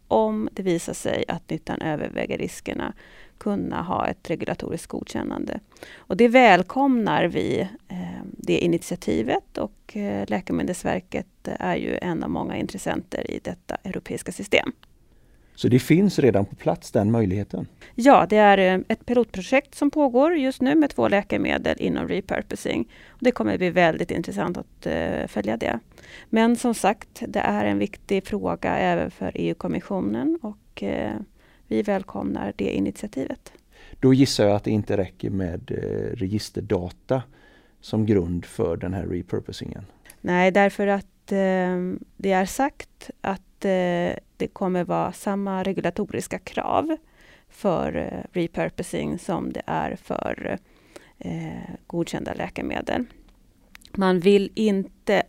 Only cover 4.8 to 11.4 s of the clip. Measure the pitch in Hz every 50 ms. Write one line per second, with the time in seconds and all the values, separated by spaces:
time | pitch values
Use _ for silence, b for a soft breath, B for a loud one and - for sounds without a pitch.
4.8 | - - - - - - - - 50 - - 50 - - - - - _ B B
5.8 | B B B B B B 196 180 233 240 226 262 254 220 185 175 180 - - 254
6.8 | 277 277 254 233 214 180 151 - - 175 - - - - - - 190 190 220 -
7.8 | - - 185 180 180 175 180 - - 190 - - - - 175 - - 175 165 170
8.8 | - - 175 - - - - - 214 254 302 392 - _ - - - 208 - _
9.8 | _ - - 208 202 202 202 202 202 - 214 196 180 - - - - - 180 -
10.8 | - 190 - - - - - - - - _ _